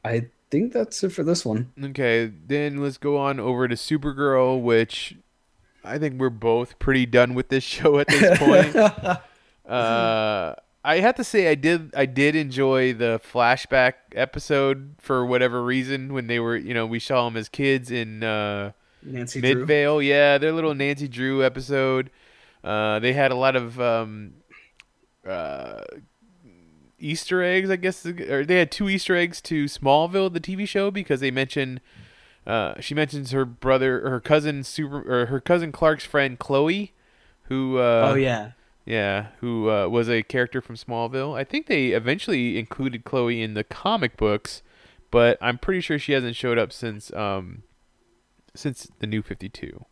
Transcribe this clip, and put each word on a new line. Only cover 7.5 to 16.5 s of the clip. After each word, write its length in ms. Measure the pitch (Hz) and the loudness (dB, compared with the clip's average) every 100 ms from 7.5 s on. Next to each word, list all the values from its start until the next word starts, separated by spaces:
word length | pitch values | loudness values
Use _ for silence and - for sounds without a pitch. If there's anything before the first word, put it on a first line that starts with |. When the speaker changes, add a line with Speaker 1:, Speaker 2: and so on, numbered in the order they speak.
| 135 | -2
Speaker 2:
<laughs> 20 | |
show 340 | - - 151 143 | -2 2 4 4
at 80 | 147 | 4
this 280 | 147 196 175 | 6 6 8
point. 360 | 151 190 156 | 8 8 6
Speaker 1:
<laughs> 540 | 151 214 - 185 180 - _ _ _ - | 4 4 2 -4 -4 -6 _ _ _ -4
Speaker 2:
Uh, 880 | 123 113 117 113 110 107 101 82 - _ _ | 0 2 2 2 2 0 0 -4 -8 _ _
I 140 | 143 165 | 0 4
have 160 | 214 254 | 2 0
to 60 | |
say 240 | 247 214 175 | 0 2 2
I 60 | |
did, 400 | 147 151 170 156 | 2 2 0 -2
I 120 | 139 135 | -2 0
did 280 | 127 143 | 2 2
enjoy 580 | 156 143 127 135 131 127 | 2 -2 0 2 2 2
the 280 | 113 117 113 | 0 -2 -2
flashback 680 | - 123 120 127 - 135 127 - _ | -4 2 2 2 2 4 4 0 _
episode 800 | - 131 147 - 143 139 135 139 147 | -4 -4 -4 -2 0 2 -2 -8 -18
for 260 | - 131 | -4 -2
whatever 400 | 123 123 127 123 | 0 2 2 0
reason 480 | 120 131 131 135 131 | -2 -2 -2 -6 -6
when 140 | 135 | -8
they 140 | 117 120 | -2 -2
were, 180 | 117 | -2